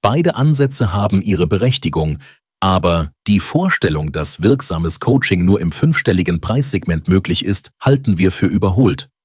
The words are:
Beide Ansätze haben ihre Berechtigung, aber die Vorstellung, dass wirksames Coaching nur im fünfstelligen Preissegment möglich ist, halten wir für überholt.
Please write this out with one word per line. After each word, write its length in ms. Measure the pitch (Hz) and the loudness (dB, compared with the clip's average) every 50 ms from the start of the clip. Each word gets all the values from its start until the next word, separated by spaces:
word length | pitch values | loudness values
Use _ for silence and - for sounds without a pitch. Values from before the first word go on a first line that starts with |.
Beide 340 | - 202 120 - 165 175 - | 2 2 2 2 0 0 0
Ansätze 560 | 113 131 151 151 135 139 135 139 - 123 95 | 2 2 2 2 2 0 0 0 -2 -2 0
haben 300 | 87 101 101 104 98 98 | 0 -2 -2 0 0 0
ihre 260 | 95 104 98 85 90 | 0 0 0 0 0
Berechtigung, 680 | 78 104 92 110 127 127 - - 85 76 82 78 78 73 71 - - - _ _ _ _ _ | 0 0 0 0 0 0 0 -4 -4 -2 -2 -2 -2 -4 -6 -10 -20 -20 _ _ _ _ _
aber 520 | - 95 92 92 82 87 85 82 80 73 _ _ _ | 0 0 0 2 2 2 0 0 -2 -4 _ _ _
die 140 | - 104 95 | 0 0 0
Vorstellung, 720 | - - - 156 185 190 - - - 87 76 76 78 78 | 0 0 -2 0 0 0 -2 0 -2 -2 -2 -2 -4 -4
dass 300 | 69 78 76 - - - | -6 -4 -4 -4 -6 0
wirksames 580 | 85 107 139 135 - - 90 80 85 82 - - | 2 2 2 2 0 -4 -4 -2 -2 -2 -2 -2
Coaching 460 | - - 123 135 - - 98 87 87 | 0 2 2 2 2 0 0 2 2
nur 160 | 92 98 - | 2 2 2
im 100 | 87 82 | 0 -4
fünfstelligen 720 | - - - 156 156 - - - 98 90 90 87 87 80 | -2 0 0 0 0 0 0 0 0 2 0 0 -2 -4
Preissegment 680 | - - 110 135 135 - - 98 - - 82 80 76 | -2 -2 -2 -2 0 0 -2 -4 -2 -2 -4 -2 0
möglich 380 | - 92 95 - - - - - | 2 2 2 2 0 -4 -4 -2
ist, 260 | 98 98 - - - _ _ | -2 -4 -4 -4 -10 _ _
halten 380 | - 135 139 139 139 113 98 | 2 2 2 2 2 0 0
wir 160 | 82 95 92 - | 2 2 0 2
für 140 | - - | 0 -2
überholt. 600 | - - 95 95 98 90 110 135 98 73 - - _ _ _ | 0 0 0 0 2 2 4 2 2 2 -2 -8 _ _ _